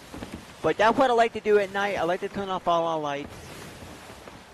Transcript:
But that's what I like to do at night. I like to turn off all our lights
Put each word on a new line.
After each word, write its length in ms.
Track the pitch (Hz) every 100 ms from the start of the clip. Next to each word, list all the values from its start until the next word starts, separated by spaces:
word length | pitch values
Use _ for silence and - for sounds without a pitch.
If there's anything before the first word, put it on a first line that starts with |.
| - - - - - -
But 140 | - -
that's 220 | 214 233
what 100 | 262
I 60 |
like 180 | 233 233
to 60 | 220
do 180 | 214 208
at 140 | 190
night. 240 | 196 202 175
I 60 |
like 180 | 165 185
to 80 | 196
turn 220 | 196 196
off 180 | 185 175
all 180 | 170 165
our 120 | 160
lights 340 | 147 143 143 - - - - - - - - - - - -